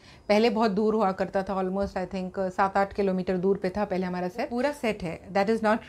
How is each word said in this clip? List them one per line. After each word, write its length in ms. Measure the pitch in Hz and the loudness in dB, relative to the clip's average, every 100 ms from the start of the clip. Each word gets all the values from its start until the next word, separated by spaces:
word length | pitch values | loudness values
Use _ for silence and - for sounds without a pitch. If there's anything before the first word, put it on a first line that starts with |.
| - - - | -20 -8 2
पहले 200 | 208 233 | 4 4
बहुत 220 | 214 226 | 4 2
दूर 240 | 190 214 220 | 2 2 2
हुआ 160 | 190 | 2
करता 320 | 185 190 196 | 0 -2 -2
था, 140 | 190 190 | -2 -2
almost 360 | 185 196 196 | -2 -2 -2
I 140 | 196 185 | -4 -6
think 320 | 190 185 196 | -6 -6 -4
सात 380 | 185 196 196 196 | -4 0 2 2
आठ 160 | 196 | 0
किलोमीटर 440 | - 196 185 185 185 | 0 0 0 0 2
दूर 200 | 190 196 | 2 2
पे 120 | 185 | 0
था 160 | 208 202 | -2 -2
पहले 200 | 180 180 | -2 -2
हमारा 220 | 180 180 | -4 -4
सेट। 220 | 202 233 | -4 -4
पूरा 220 | 240 269 | -2 -2
सेट 320 | 294 226 208 | -2 -4 -2
है, 300 | 175 170 202 | -6 -8 -4
that 160 | 190 202 | 0 2
is 140 | 226 | 2
not 160 | 214 226 | 2 2